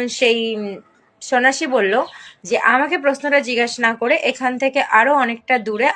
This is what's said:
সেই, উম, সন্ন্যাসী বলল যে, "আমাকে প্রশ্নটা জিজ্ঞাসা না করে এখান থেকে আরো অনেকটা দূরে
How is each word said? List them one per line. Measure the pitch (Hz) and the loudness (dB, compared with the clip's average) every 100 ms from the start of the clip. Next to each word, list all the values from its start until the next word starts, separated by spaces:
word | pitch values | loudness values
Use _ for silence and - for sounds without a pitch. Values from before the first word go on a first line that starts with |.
| 247 | -4
সেই, | - 240 233 226 | 0 0 2 -2
উম, | 214 202 190 - _ _ _ | -6 -8 -12 -18 _ _ _
সন্ন্যাসী | - 247 262 269 311 | -2 2 2 0 0
বলল | 254 226 233 339 - - - | 0 2 0 -2 -8 -20 -18
যে, | 175 240 | -4 0
"আমাকে | - 240 208 339 | 2 2 0 0
প্রশ্নটা | 277 269 285 285 | 0 -2 0 0
জিজ্ঞাসা | 233 233 240 247 | 0 0 -2 0
না | 226 | -2
করে | 226 240 320 | 0 0 0
এখান | 247 254 254 247 | 0 -2 -4 -2
থেকে | 269 269 - | -2 0 2
আরো | 220 254 | 4 4
অনেকটা | 285 233 233 - 247 | 2 0 -4 -2 -2
দূরে | 208 214 269 | -2 -2 0